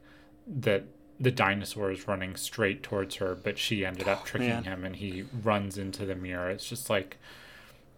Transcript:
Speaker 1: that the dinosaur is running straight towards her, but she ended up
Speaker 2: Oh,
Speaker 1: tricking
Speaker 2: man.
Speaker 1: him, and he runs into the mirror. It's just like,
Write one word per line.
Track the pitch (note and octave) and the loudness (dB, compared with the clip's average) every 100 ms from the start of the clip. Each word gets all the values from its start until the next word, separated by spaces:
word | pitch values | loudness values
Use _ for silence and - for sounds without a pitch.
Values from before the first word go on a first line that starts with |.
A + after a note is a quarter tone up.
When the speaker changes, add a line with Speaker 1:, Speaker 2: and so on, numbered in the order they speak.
| - - - - - | -20 -20 -20 -18 -8
Speaker 1:
that | C#3+ A2 G2 - - - - | 0 4 2 0 -14 -18 0
the | C3 | 2
dinosaur | - G2 G2+ F#2+ G#2+ G2 | 6 4 4 -2 -2 -2
is | F#2 - | -2 -2
running | F#2+ F#2 F2+ | -2 -2 -6
straight | - - G2+ G#2+ | -6 2 2 2
towards | - G#2 F#2+ - | -2 -2 -2 -2
her, | F#2 F#2 | -2 -2
but | G#2 G2+ | -2 0
she | - G#2+ F#2 | 0 2 0
ended | F2+ G2 | 0 2
up | G2 | 2
Speaker 2:
Oh, | - | 0
Speaker 1:
tricking | - B2 | 0 2
Speaker 2:
man. | A#2 | 2
Speaker 1:
him, | G#2+ F#2 F#2 | -2 -4 -6
and | F#2 | -6
he | G2+ F#2 G2+ A#2 | -4 -6 -6 0
runs | G#2+ G#2 G2 G2 | 4 4 2 -2
into | F#2+ F#2 G2 | -4 -4 -4
the | F#2 | -4
mirror. | F#2 F2+ F2+ | -4 -2 -2
It's | G2+ - | -2 -6
just | A#2 - | -4 2
like, | G#2 - - - - - - - - - | 2 0 -8 -18 -20 -20 -20 -20 -20 -20